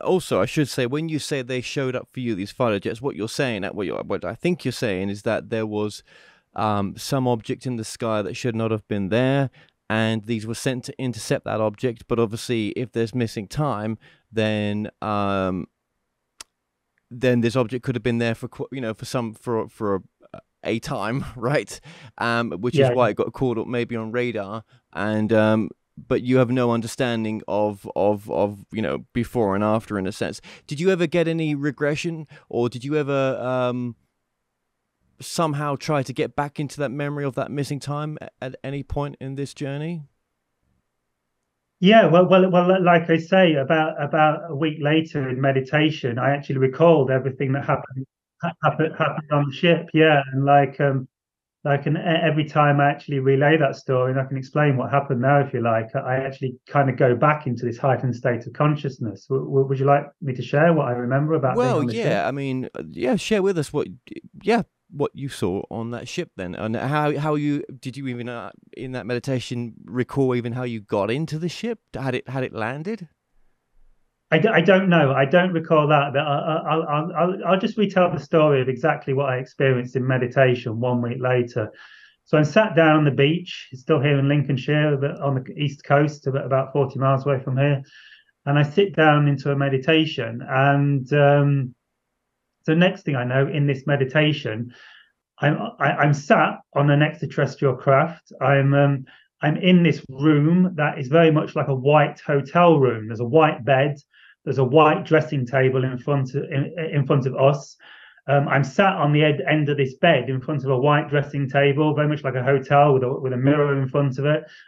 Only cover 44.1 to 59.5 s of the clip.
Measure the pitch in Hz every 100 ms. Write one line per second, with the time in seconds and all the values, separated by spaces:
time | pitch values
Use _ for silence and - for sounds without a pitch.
44.1 | 160 156 160 165 139 160 156 143 160 160
45.1 | 147 131 123 135 135 131 151 156 151 127
46.1 | 117 127 143 143 135 131 135 170 156 131
47.1 | 131 131 - 135 135 135 139 - 131 131
48.1 | _ _ - 170 - 151 147 156 - 151
49.1 | 151 - 147 143 - 175 165 170 156 156
50.1 | 147 135 135 139 143 135 - 143 135 131
51.1 | _ _ _ _ _ 147 143 143 160 180
52.1 | 165 165 147 147 156 147 143 143 143 -
53.1 | 139 131 135 147 160 139 135 - 131 127
54.1 | 135 131 135 127 147 151 127 117 139 139
55.1 | 123 131 143 139 123 117 113 110 139 127
56.1 | 131 135 - 135 - _ 143 135 - 135
57.1 | 113 151 151 127 117 120 113 139 123 131
58.1 | 117 127 117 123 - 151 147 139 131 113
59.1 | 101 - 135 -